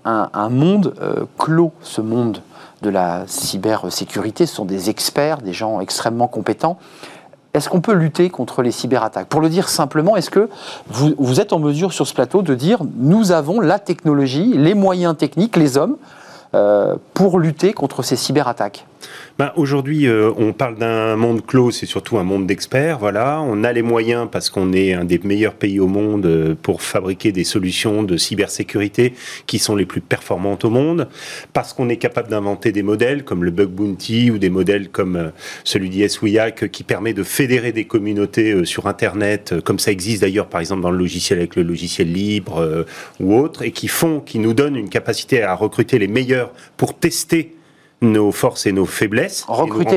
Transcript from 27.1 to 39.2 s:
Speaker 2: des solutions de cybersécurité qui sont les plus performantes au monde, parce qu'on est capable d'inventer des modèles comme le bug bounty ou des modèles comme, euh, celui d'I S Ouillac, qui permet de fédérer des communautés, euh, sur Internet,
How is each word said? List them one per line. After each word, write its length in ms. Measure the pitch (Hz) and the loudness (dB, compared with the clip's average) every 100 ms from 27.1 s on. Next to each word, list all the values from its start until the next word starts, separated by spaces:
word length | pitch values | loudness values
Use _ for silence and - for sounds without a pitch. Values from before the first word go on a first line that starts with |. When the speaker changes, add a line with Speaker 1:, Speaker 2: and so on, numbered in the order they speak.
| 95 110 | -2 -2
Speaker 2:
des 120 | 95 | -2
solutions 600 | 85 107 92 - 113 107 | -2 -2 -2 -2 0 0
de 120 | 104 82 | 0 0
cybersécurité 1000 | - 101 95 - 104 107 104 - 123 123 - - - | -2 -2 -2 -4 -4 -2 -2 2 0 0 -16 -16 -6
qui 140 | 107 | -4
sont 160 | - 104 | 0 0
les 100 | 90 | 0
plus 140 | - | -4
performantes 640 | - 120 - 92 98 98 | -6 -6 -4 -4 -2 0
au 60 | 117 | 0
monde, 400 | 120 151 170 127 - - - - | 2 2 0 -4 -8 -16 -16 -8
parce 220 | 139 123 | -6 -6
qu'on 160 | - 123 | -4 -2
est 80 | 113 | -2
capable 320 | 123 - 113 | -2 -4 -4
d'inventer 420 | 107 101 98 117 | -4 -2 -2 -2
des 120 | 101 | 0
modèles 420 | 98 107 120 143 131 | 0 0 0 0 -4
comme 180 | 90 | -2
le 80 | 87 | 0
bug 180 | 85 98 | 2 0
bounty 600 | 92 104 92 - 113 120 | 0 -4 -4 -2 2 4
ou 60 | 107 | 4
des 140 | 95 | 2
modèles 380 | 92 92 101 92 | 2 2 0 -2
comme, 260 | - 95 87 | -4 -2 -2
euh, 120 | 80 - - - - | -4 -8 -16 -12 -4
celui 240 | 104 95 | -2 -2
d'I 140 | 95 | 0
S 180 | 101 - | 0 0
Ouillac, 500 | 110 107 113 - 101 | 0 2 2 -2 -6
qui 120 | - | -6
permet 300 | - 101 110 | -4 -4 -2
de 100 | 101 | -4
fédérer 500 | 90 - 131 127 120 | -4 0 2 2 0
des 120 | 110 101 | -4 -2
communautés, 680 | 113 104 104 101 113 110 | -2 0 -2 -2 0 2
euh, 120 | 101 85 | 2 0
sur 220 | - 101 | -2 -4
Internet, 640 | - 107 95 | -2 -2 0